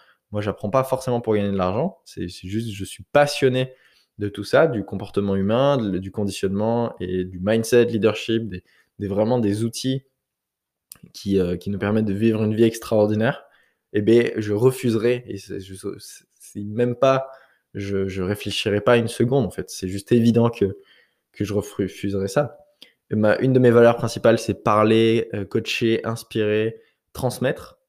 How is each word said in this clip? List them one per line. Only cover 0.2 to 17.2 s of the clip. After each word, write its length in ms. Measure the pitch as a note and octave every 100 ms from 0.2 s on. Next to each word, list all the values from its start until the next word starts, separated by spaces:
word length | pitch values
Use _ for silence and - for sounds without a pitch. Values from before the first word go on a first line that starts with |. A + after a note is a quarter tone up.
| _
Moi, 80 | G#2
j'apprends 300 | G#2 F#2 G#2
pas 120 | C3
forcément 380 | C3 B2+ - A#2+
pour 140 | A#2
gagner 180 | G#2+ G2+
de 40 | G2
l'argent. 420 | F#2 G2+ F3 -
C'est, 240 | - - F2+
c'est 200 | - F#2
juste, 220 | G#2 A#2
je 140 | G2
suis 200 | F#2+ - -
passionné 600 | C#3+ C#3+ - C3+ B2+ B2+ - _ _ _ -
de 100 | G#2
tout 160 | G2+
ça, 220 | G#2 C3 D#3+
du 180 | A#2
comportement 520 | F#2+ G2 G2+ - G2+ G2
humain, 400 | F#2+ A#2 C#3 C#3+
de, 220 | G#2+ F#2
du 120 | F#2+
conditionnement 840 | G2+ G#2 G2 G2 G2 G#2+ A#2 A#2 -
et 240 | F2+ F#2
du 140 | F#2 F#2
mindset, 460 | F#2+ A2+ A2+ B2 A#2+
leadership, 640 | A2+ G#2+ G#2 - A2+ A2
des, 160 | F#2+ - _ _ -
des, 100 | G2+
vraiment 300 | G2 G#2+ B2
des 260 | G#2+ G2+
outils 380 | A#2 - C3 C3 - _ _ _ _ _ _ _ _ - -
qui, 260 | - G2+ F#2+
euh, 180 | F2+ F2+
qui 140 | -
nous 80 | G2+
permettent 260 | G2+ A2
de 80 | A2
vivre 280 | G2 A2+ A2
une 120 | G#2+
vie 100 | G#2+
extraordinaire. 800 | A2+ A2+ - A2 G#2+ G#2+ A2+ - - _ _ _ _
Eh 100 | G#2
ben, 300 | G#2 A#2 A#2 -
je 160 | G#2
refuserais, 720 | G#2 B2+ B2+ B2+ A2+ A#2 B2 B2
et 120 | G2+
c'est, 220 | F#2+ G2
je, 140 | F#2+ F#2+ G#2 F#2+
c'est, 260 | - - _ _ - A2
même 380 | G#2 G#2+ B2 A#2+
pas, 340 | C3+ C3